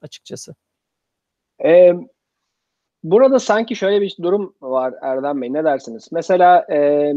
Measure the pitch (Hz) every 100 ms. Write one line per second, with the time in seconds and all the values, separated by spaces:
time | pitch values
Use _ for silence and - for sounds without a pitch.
0 | - - - 120 - - _ _ _ _
1 | _ _ _ _ _ - 147 175 180 175
2 | - _ _ _ _ _ _ _ _ _
3 | 160 208 262 262 - 214 233 214 196 202
4 | 196 - 170 202 190 _ 131 131 131 -
5 | 135 131 143 143 123 147 160 135 123 113
6 | - 165 160 180 180 175 - 147 143 147
7 | 147